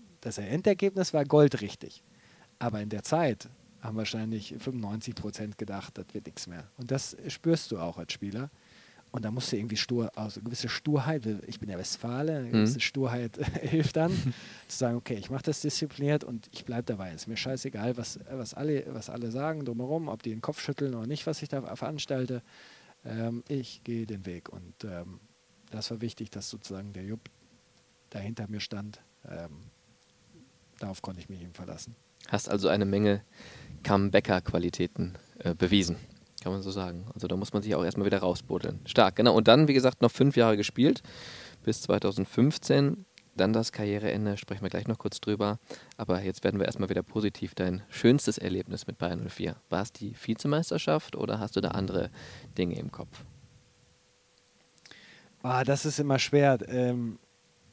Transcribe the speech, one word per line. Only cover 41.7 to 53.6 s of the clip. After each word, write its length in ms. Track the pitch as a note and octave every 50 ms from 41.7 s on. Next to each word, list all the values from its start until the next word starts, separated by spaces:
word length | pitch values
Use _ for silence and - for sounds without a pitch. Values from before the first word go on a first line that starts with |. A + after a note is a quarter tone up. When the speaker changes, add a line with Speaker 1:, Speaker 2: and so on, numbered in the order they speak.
| G#2 -
Speaker 2:
zweitausendfünfzehn. 1200 | - - - G2+ - G2 G2 G2 F#2+ - - A2+ B2 D3+ - - - - C3+ C#3 C#3+ C#3 - - - - _ - - _ -
Dann 180 | - F#2+ G#2 A2+
das 180 | A2+ A2+ -
Karriereende, 640 | - - G#2 G#2 G2+ G#2 G#2+ G2 - G#2 G#2+ G#2 G2+
sprechen 260 | G#2 - - G2 G2 G2+
wir 60 | F2+
gleich 180 | - F#2 G#2+
noch 100 | A2+ A2
kurz 220 | - - G#2 - -
drüber. 380 | - G#2 G#2 G2+ G#2 G#2 A2 - _ - - - - - -
Aber 260 | - A2 F#2+ F2+ F#2
jetzt 220 | G2+ F#2+ F#2 - -
werden 160 | G2 G2+ G2
wir 60 | F#2+
erstmal 240 | - - - F#2+ F#2
wieder 140 | F#2 F#2 -
positiv. 520 | - - G#2+ G#2+ G2+ - - - - -
Dein 280 | - F#2 F2+ F2+ F#2+ - -
schönstes 480 | - - - A#2 C3+ D3 - - -
Erlebnis 500 | - F#2+ F#2 F2+ F#2 - - F2 - -
mit 100 | - -
Bayern 220 | - E2+ F2 F2 E2
null 100 | A2+ F2+
vier. 280 | - - - E2 - - _ -
War 140 | E2 F#2 G2+
es 80 | -
die 240 | - - G#2+ G#2+ A2+
Vizemeisterschaft 1000 | - - A2+ A2 - - C#3+ D3 D#3+ E3+ - F3 - - D#3 D#3 D#3 - - -
oder 240 | - G#2+ - G#2+ A2
hast 160 | G2+ - -
du 60 | G2
da 100 | - -
andere 380 | - G2 G2 - F#2 F#2 - - - - - - - - - - -
Dinge 200 | F#2 F2+ F2 - -
im 120 | - -
Kopf? 340 | - - - - - - - - - - - - - -